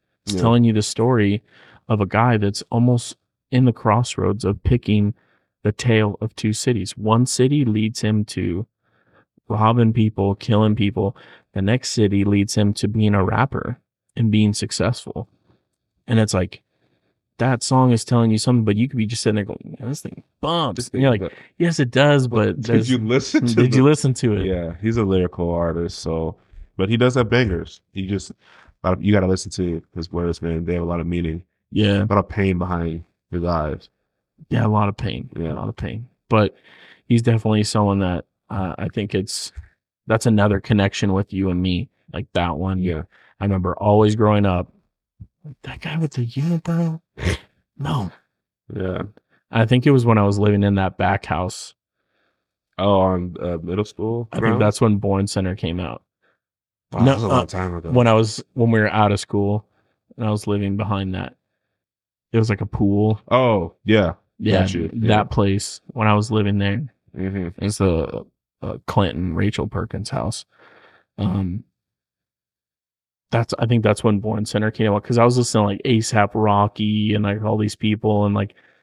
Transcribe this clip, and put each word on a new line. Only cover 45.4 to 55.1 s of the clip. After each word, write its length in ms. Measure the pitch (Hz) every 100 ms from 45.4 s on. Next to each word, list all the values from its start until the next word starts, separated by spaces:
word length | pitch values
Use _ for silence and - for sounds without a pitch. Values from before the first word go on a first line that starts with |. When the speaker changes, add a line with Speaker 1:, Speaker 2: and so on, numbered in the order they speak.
| 151 131
Speaker 1:
"That 180 | - -
guy 160 | 160 156
with 160 | 156
the 140 | - 120
unibrow?" 760 | 135 156 165 - 165 170 160 _ -
<laughs> 220 | 90 - - _ _ -
No. 280 | 143 147 92 - _ _ _ _ _
Speaker 2:
Yeah. 300 | 107 95 92 101 - _ _ _
Speaker 1:
I 140 | 113
think 220 | 110 127 147
it 40 |
was 140 | 135
when 140 | 117 110
I 40 |
was 140 | 101 101
living 240 | 104 104
in 100 | 101
that 240 | 98 92 -
back 260 | 95 98
house. 500 | - 78 92 - - _ _ _ _ _ _ _ _ _ _ -
Speaker 2:
Oh, 240 | 98 98
on, 360 | 95 90 90 85
uh, 160 | 87 85
middle 240 | 85 92 104
school 420 | - 110 117 117
Speaker 1:
I 40 | -
think 80 |
Speaker 2:
grounds? 160 | 113 107
Speaker 1:
that's 200 | 107 -
when 160 | 117 104
Born 280 | 101